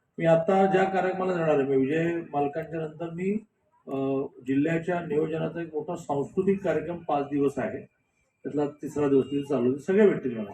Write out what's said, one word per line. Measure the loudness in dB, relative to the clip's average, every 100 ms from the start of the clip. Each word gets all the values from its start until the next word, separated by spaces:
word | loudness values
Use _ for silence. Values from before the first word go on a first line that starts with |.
| _ -2
मी | 4
आता | 4 4 4 4
ज्या | 4
कार्यक्रमाला | 2 2 0 0 -2
जाणार | 0 2 2
आहे, |
मी | 2 2
विजय | 2 2 0 -2 -4
मालकांच्या | -2 -2 -4 -8 -8
नंतर | -8 -8 -10
मी, | -4 -4 -4 -6 _ _ _ -10
अं, | -4 -2 -2 -4 -8 -2
जिल्ह्याच्या | 0 2 0 -2 -4
नियोजनाचा | -2 -2 0 -2 -4 -6
एक | -8
मोठा | -8 -6 -8
सांस्कृतिक | -4 -4 -2 0 2 2
कार्यक्रम | 0 -2 -2 -6
पाच | -2 -2
दिवस | -2 0 0 0
आहे, | -4 -6 -12 _ _ _ _ _
त्यातला | -6 -2 -2
तिसरा | -4 -8 -2 4
दिवस | 4 4
तिथे | -2
चालू | -2 0 2
आहे. | 0
सगळे | 2 6 6
भेटतील | 4 -2 -6
मला, | -8